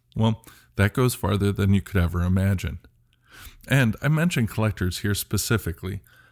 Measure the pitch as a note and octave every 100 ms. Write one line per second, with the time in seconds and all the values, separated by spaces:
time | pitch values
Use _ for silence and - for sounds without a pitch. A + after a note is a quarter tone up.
0 | _ - A2 A2 - - _ - G2+ -
1 | B2 - G2 G2+ G2+ G2+ G2 G2 - F#2+
2 | E2+ F2 F2+ F#2+ G2 G2 E2 D2 - _
3 | _ _ _ - - - - C3+ A#2 G2+
4 | C#3+ D#3 E3+ D3+ A2 - A2 - F2+ -
5 | G2+ G2+ - G2+ - A2+ - E2 F#2 F2+
6 | - - _